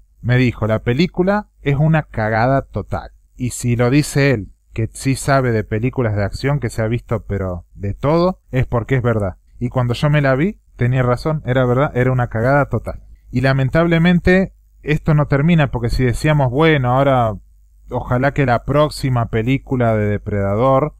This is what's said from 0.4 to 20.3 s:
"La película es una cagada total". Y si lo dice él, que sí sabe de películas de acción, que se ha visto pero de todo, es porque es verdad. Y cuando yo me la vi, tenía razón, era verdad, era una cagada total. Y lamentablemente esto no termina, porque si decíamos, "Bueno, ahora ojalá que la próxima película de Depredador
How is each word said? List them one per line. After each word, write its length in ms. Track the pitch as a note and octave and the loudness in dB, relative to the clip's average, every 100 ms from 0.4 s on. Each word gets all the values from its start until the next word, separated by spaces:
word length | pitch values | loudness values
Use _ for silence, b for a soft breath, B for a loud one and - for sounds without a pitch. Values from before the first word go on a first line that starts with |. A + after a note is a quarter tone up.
| B2 - G#2+ | 2 0 -2
"La 120 | A2 | -2
película 720 | A#2+ C3 F3+ - F#3 G#3 - _ | 0 0 0 0 -2 -2 -4 _
es 160 | C#3+ C#3 | -2 0
una 280 | D#3 D#3 | 2 0
cagada 580 | - A#2+ G#2+ A2 B2+ C3+ | -2 -4 -2 0 2 0
total". 480 | - G#2 - E2+ - - _ - | -2 -8 -6 -8 -8 -20 _ -8
Y 140 | B2 | -8
si 260 | - B2 A#2+ | -4 -2 0
lo 140 | B2 | 2
dice 400 | C#3+ - C#3+ C#3 | 2 2 0 2
él, 220 | A2 F2+ - _ | 0 -4 -16 _
que 160 | - A2+ | -6 -6
sí 260 | - C3+ B2+ | -4 -4 -2
sabe 360 | D3 C3+ B2+ | 0 0 2
de 120 | A2 | -2
películas 520 | F#2+ G#2+ B2+ C3 A2+ G2+ | -2 -4 -2 -2 -2 -2
de 80 | |
acción, 360 | G2 - C3+ C#3+ | -4 -2 -2 -2
que 100 | - | -4
se 100 | - | -4
ha 60 | A2+ | -4
visto 380 | A#2+ - A2 - | -4 -4 -6 -4
pero 400 | G2 F#2 F2+ - | -6 -6 -8 -12
de 180 | E2 G2+ | -10 -8
todo, 480 | - C#3 E3+ F3+ - _ | -4 0 2 0 -2 _
es 140 | B2+ | -4
porque 300 | - A#2+ G#2+ | -2 -2 0
es 80 | C3 | 0
verdad. 340 | A#2+ A2 F#2+ - _ - | 0 0 -2 -8 _ -8
Y 60 | A#2 | -4
cuando 240 | B2+ A#2+ | -2 -2
yo 160 | A#2 D3 | 0 0
me 140 | D3 | 2
la 120 | C3+ C3 | 2 0
vi, 220 | G3 - _ - | -2 -4 _ -4
tenía 260 | A#2+ C3 | -2 0
razón, 400 | B2 B2 D#3+ D#3 | 0 0 -2 -4
era 220 | A#2+ C3 B2 | -2 0 2
verdad, 240 | B2 D3 | 2 0
era 180 | B2 B2+ | 0 0
una 160 | B2+ A#2+ | 0 -2
cagada 420 | A2+ B2 C#3+ C3 | -2 2 2 0
total. 320 | A2+ - - - - - | -4 -6 -12 -14 -20 -8
Y 120 | B2 | -2
lamentablemente 1120 | C3+ C3+ C3 E3 E3+ E3 F3+ F3+ F#3 F#3 F#3+ - _ _ | 0 0 0 2 2 4 4 4 4 2 2 -6 _ _
esto 300 | C#3+ D#3 E3 | -4 -2 2
no 140 | D3+ C#3+ | 2 2
termina, 440 | C#3 D#3+ E3 C#3 | 2 4 2 2
porque 200 | A#2+ A#2 | -2 -2
si 120 | - | 0
decíamos, 480 | B2 A2+ D#3 D3+ B2+ | 0 0 0 2 2
"Bueno, 420 | C3 D#3+ D3 B2 | 2 2 2 2
ahora 420 | C3 C#3 C3 A2+ F#2+ - _ _ _ - | 2 2 2 0 -4 -12 _ _ _ -8
ojalá 420 | B2 - B2+ C#3 | -6 -2 0 0
que 140 | D3 B2 | 0 0
la 180 | A#2+ | 0
próxima 640 | - C#3+ D3+ - C3+ B2 A2 | 0 0 0 -2 -2 -2 -2
película 680 | A2+ A#2 C3+ - C3 A#2 A2 | -2 0 -2 -2 0 2 2
de 100 | G#2 | 0
Depredador 880 | G2+ G2+ | -2 -4